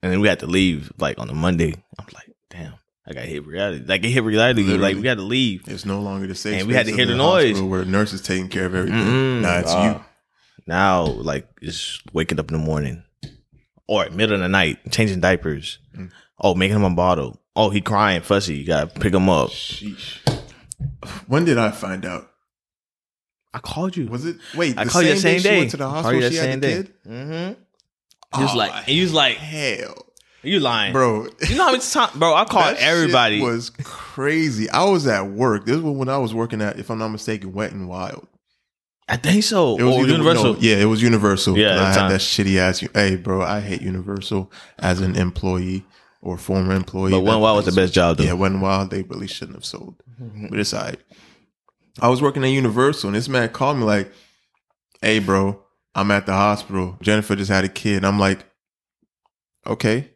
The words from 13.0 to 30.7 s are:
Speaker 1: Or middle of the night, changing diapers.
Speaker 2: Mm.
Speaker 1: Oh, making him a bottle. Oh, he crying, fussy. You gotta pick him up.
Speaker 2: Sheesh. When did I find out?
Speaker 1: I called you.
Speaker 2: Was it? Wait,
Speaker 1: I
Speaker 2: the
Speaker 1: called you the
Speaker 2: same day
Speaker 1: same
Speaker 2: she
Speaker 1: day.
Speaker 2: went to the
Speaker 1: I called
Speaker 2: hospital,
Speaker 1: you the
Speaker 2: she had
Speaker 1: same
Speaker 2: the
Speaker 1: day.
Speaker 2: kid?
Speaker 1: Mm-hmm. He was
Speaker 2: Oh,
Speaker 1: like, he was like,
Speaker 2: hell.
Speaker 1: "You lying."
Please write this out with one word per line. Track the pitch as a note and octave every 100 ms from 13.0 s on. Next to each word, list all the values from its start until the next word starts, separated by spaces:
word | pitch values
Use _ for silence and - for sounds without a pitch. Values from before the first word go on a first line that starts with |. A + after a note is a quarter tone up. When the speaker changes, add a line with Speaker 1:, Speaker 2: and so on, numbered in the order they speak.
| - _ - - _ _ _ _ _
Speaker 1:
Or | G#2+ F2
middle | E2+ A2
of | G2+
the | F#2
night, | F#2+ E2 C2 -
changing | - A2 F#2+
diapers. | F2 F#2 D#2+ D2 D2 - _ -
Speaker 2:
Mm. | F#2 _ _ _
Speaker 1:
Oh, | G2+
making | F2+ F#2 G#2
him |
a | G2
bottle. | F2 F2+ F2 C2 - _ -
Oh, | G#2+
he | G#2
crying, | F#2 G#2 G#2 F2
fussy. | - G2+ G2 D2
You | D2
gotta | D#2 D#2
pick | - G#2
him | F#2 F#2+
up. | E2 B1
Speaker 2:
Sheesh. | - - - G#2+ G2 - - - - - - - - - - - - -
When | C3+
did | E3+ B2
I | A2
find | G#2 F#2+ F#2+
out? | F#2 F2+ - _ _ _ _ _ _ _ _ _ _ _ _
Speaker 1:
I | -
called | - - F#3 F3
you. | B2
Speaker 2:
Was | A#2+
it? | D#3 E3 - C#3+
Wait, | E3+ B2
Speaker 1:
I |
Speaker 2:
the | A#2
Speaker 1:
called | F3
you | E3
the | D3+
Speaker 2:
same | F3+
day | E3+
Speaker 1:
same |
Speaker 2:
she | F#3
Speaker 1:
day. | G3+
Speaker 2:
went | C3
to | C#3
the |
Speaker 1:
I | C3+
called | D3
Speaker 2:
hospital, | D#3 B2+
Speaker 1:
you |
the | B2
Speaker 2:
she | D#3+
had | D#3
Speaker 1:
same | C3
Speaker 2:
the | C#3
Speaker 1:
day. |
Speaker 2:
kid? | E3+ G3 _ -
Speaker 1:
Mm-hmm. | A#2 C#3 D#3+ F3+ B3 _ _ _ _ _ _ - C3
He |
was | C3+
Speaker 2:
Oh, | A#2+
Speaker 1:
like, | G#2 G#2
he | G#2 D3
was | F3+
like, | D#3 C#3 A#2+
Speaker 2:
hell. | D3+ D#3 C#3 G#2 - - - _ _ _
Speaker 1:
"You | - F#3+
lying." | C3+